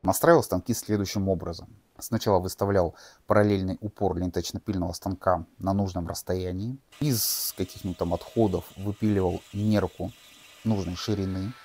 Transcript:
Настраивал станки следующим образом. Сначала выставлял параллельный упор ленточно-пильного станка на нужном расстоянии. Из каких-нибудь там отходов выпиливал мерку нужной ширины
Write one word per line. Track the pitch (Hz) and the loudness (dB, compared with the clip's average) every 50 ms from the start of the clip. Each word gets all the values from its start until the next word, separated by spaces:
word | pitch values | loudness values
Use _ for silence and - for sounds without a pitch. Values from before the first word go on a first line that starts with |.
| - 95 98 | 0 0 0
Настраивал | - - 151 170 151 113 | 4 6 8 8 8 6
станки | - - 90 - - 113 | 2 -2 -4 0 -2 -4
следующим | - - - 107 104 98 95 - 104 98 95 | -4 0 -2 0 0 0 -2 -2 -2 0 0
образом. | 95 85 - - 85 - - - - - _ _ _ - | 0 0 -2 -8 -8 -10 -12 -20 -20 -20 _ _ _ -16
Сначала | - - - 110 - - 101 92 | -8 -4 -4 -2 2 4 4 4
выставлял | 87 92 - - 104 101 101 98 87 80 - - - - - _ _ | 4 0 -2 -2 0 2 4 4 4 2 -2 -8 -20 -20 -20 _ _
параллельный | _ 104 107 104 104 104 95 95 92 90 - | _ 4 4 6 6 4 2 2 -2 -4 -4
упор | - 104 - - 104 95 90 | -6 -10 -6 -2 -2 0 0
ленточно-пильного | 87 90 90 85 92 90 - - 101 _ - 104 95 87 87 87 | 0 -2 -2 -2 -2 -4 -4 -6 -8 _ -4 -2 -2 -2 -4 -4
станка | - - 95 95 - - 95 92 85 82 - _ | -6 -6 -6 -6 0 2 2 2 2 -2 -10 _
на | _ 101 95 98 | _ -2 0 0
нужном | 101 101 95 90 92 87 | 2 0 0 -2 -6 -6
расстоянии. | 85 85 - - - 92 92 92 90 90 92 104 117 131 135 _ _ - - | -6 -6 -8 -4 -4 -4 -2 -2 -4 -4 -4 -6 -6 -8 -10 _ _ -8 -4
Из | 143 151 131 110 - - - - - - - | 0 0 0 0 0 -2 -2 -4 -4 -6 -4
каких-нибудь | - 95 - - - - 98 87 | -4 -6 -6 -6 -8 -6 -6 -4
там | - 92 85 87 | -4 -2 -2 -2
отходов | 85 - - - 113 113 104 92 90 - - - | -4 -6 -4 2 2 2 4 2 -2 -4 -6 -14
выпиливал | - 98 104 101 - - 107 104 98 95 90 92 - - - - | -10 -8 -8 -6 -2 0 2 2 2 2 0 -2 -2 -8 -8 -6
мерку | 104 104 107 107 104 92 90 - - 90 98 - - - - - - - - - - - | -2 0 2 2 2 2 -2 -4 -6 -10 -10 -10 -12 -20 -20 -20 -20 -20 -20 -20 -6 -2
нужной | 110 110 98 92 85 90 | -2 0 0 -2 -4 -6
ширины | 90 - - 107 95 95 95 95 95 95 104 123 - | -6 -2 -2 -2 -2 0 -2 -2 -4 -4 -6 -8 -12